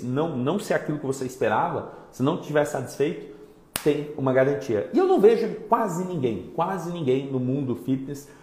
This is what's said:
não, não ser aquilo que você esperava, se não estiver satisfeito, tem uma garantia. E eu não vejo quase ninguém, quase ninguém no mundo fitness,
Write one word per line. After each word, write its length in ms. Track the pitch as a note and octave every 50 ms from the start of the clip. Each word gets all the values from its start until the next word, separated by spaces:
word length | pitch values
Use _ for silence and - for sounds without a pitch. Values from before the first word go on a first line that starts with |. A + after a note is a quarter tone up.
não, 340 | A#2+ B2 B2+ C#3+ E3 E3+ D3
não 220 | A#2+ B2 C#3+ F3+ G#3
ser 140 | - -
aquilo 260 | F3+ D3+ - - D#3 C#3+
que 80 | C#3
você 200 | C3 C3 - C3
esperava, 680 | B2 - - B2+ G#2+ G#2+ B2 D#3+ F3 D3+ G#2+ - - - - - -
se 120 | - -
não 140 | B2+ C#3+ F3
estiver 280 | - - C#3+ D3 D3+ D3
satisfeito, 720 | D3 - C#3 B2+ - - - C#3 D#3+ F3 - - - - - - - - - - _ - - -
tem 260 | D3+ C#3+ D3 C#3+ - -
uma 160 | - C3 C3
garantia. 560 | B2+ C3 C3 C#3+ C#3+ C#3+ - - A2 G2+ - -
E 60 | G#3+ D#4
eu 80 | F#4+
não 140 | F#4 F#4+ C#4
vejo 340 | F#3+ A3+ A#3 G3+ A3 G3 F3 - - -
quase 360 | A3+ B3+ A3+ G3 E3 F3 F#3
ninguém, 460 | F3+ F3+ D3+ B2+ A#2 G#2+ F2 - - -
quase 340 | - E3+ F#3 F#3+ F3+ D#3+ F3
ninguém 400 | F3 F3 D#3 C3 B2+ C3+ C#3+ C3+
no 80 | C3+ B2+
mundo 380 | B2 B2+ C3 D3 C#3 B2 A2+
fitness, 520 | - - C3 C3+ C3 C3+ C#3+ C#3+ - - - - -